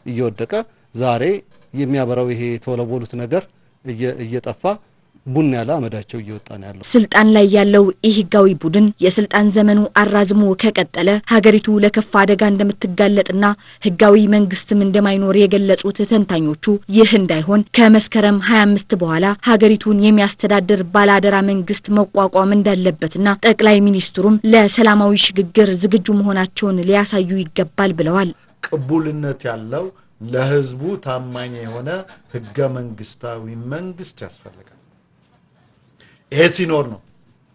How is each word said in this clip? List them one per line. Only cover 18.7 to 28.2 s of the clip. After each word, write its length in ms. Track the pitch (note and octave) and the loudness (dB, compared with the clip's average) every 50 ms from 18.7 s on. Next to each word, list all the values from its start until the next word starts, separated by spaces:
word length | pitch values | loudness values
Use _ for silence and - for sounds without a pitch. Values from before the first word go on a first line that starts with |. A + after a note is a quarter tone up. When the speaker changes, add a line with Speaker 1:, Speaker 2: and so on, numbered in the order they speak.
| G3+ G3 - - A3 | 2 0 0 -4 -4
Speaker 2:
በኋላ 300 | F3 F3 D#3+ D#3+ E3 F#3+ G3 G3+ - - | -2 -2 -2 -2 0 0 -2 -2 -2 0
ሀገሪቱን 560 | A#3+ A3+ G3+ A3 G#3+ A3 G#3 - G#3+ G#3 G3+ | 0 2 4 4 4 4 2 0 0 0 2
የሚያስተዳድር 840 | G#3 G#3+ G#3+ G#3 G3+ G3 - - - G3 G#3 G3+ F3+ F3+ G#3 F#3+ F#3 | 4 4 4 4 2 0 -2 -4 -2 0 0 0 0 0 0 -2 -2
ባለአደራ 480 | E3+ F#3 G#3 G3+ G3+ G3+ G3 F#3+ G3+ G3 G3 G3 | 0 2 2 4 4 4 4 2 2 0 2 0
መንግስት 440 | G3 G3 F#3+ F3 E3 G#3 - - - G#3 | 0 -2 -2 -4 -4 -6 -6 -4 0 0
መቋቋም 600 | G#3 G3+ G3+ - G3+ F#3+ F#3 - F#3+ F#3+ G3 G#3 | 0 0 0 0 -2 -2 0 0 0 2 2 2
እንዳለበትና 840 | G#3 F#3+ G#3 G3 F#3 F3+ F#3 D#3+ - D#3+ D#3 - F#3 G3 G3+ G3 G3 - | 2 2 2 0 0 0 -2 -2 -2 -8 -8 -4 -2 0 0 0 2 2
ጠቅላይ 360 | A3+ G#3+ - A3+ G#3+ G#3+ G3+ | 0 2 4 4 4 4 4
ሚኒስትሩም 580 | G3+ G3+ G3 F#3 - - - F#3+ F#3 G#3+ G#3+ G#3+ - | 4 2 2 0 -2 -4 -4 0 2 2 2 2 2
ለሰላማዊ 680 | A3 A3 A3+ G#3 G3+ - A#3+ A#3 G#3+ G#3 G#3 G3+ G3+ G#3 G3 | 4 4 4 4 4 2 2 2 4 4 4 2 2 2 2
ሽግግር 500 | - - F#3 G3 F#3+ E3+ - G#3+ G#3+ G3 F#3 | 0 0 0 -2 -4 0 2 2 2 2 2
ዝግጁ 320 | F3 F#3 G3 G3+ G#3 F3 - G#3 | -2 0 0 0 0 0 0 0
መሆናቸውን 680 | G3+ G3+ G3+ G3 F#3+ F#3+ F#3 - - G#3+ G3+ F#3+ F3+ | 0 0 0 0 -2 -4 -4 -4 -4 -4 -2 -2 -2
ሊያሳዩ 480 | E3+ F#3 G3 G3+ G#3 G3+ G#3+ G3 F#3 F3 F#3+ | 0 0 0 0 0 0 -2 -2 -2 -2 -4
ይገባል 560 | F#3+ F3+ - - - F3+ D#3 - - G3 F#3+ F3 | -4 -6 -6 -6 -6 -6 -6 -4 -2 -2 -2 -2
ብለዋል። 380 | E3 E3 D#3 F3 G3 | -2 -2 -2 0 -2